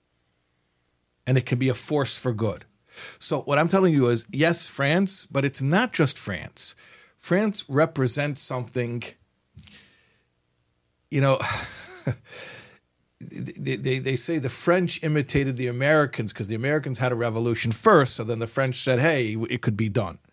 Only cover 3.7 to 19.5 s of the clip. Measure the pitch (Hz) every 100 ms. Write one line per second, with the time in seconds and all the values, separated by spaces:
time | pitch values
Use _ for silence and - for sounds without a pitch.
3.7 | 190 185 151 123 117 - 135 160 165 -
4.7 | - 139 170 196 - - 139 139 - 135
5.7 | 175 247 - 143 - - 90 - - -
6.7 | - - - _ _ - 180 214 196 -
7.7 | 135 160 160 131 143 147 139 - 131 117
8.7 | 127 120 120 - - _ _ _ - -
9.7 | - _ _ _ _ _ _ _ _ _
10.7 | _ _ _ - 143 135 135 - - -
11.7 | - - - - - - - - - -
12.7 | - _ _ _ - - - 131 - 135
13.7 | 131 135 131 131 131 - 165 127 - -
14.7 | 180 175 - 160 151 143 143 135 127 127
15.7 | 120 139 156 139 - 107 - 104 110 131
16.7 | 151 143 123 127 120 120 110 120 117 -
17.7 | 110 226 185 135 - 113 117 113 - 131
18.7 | 123 - 123 156 147 113 110 113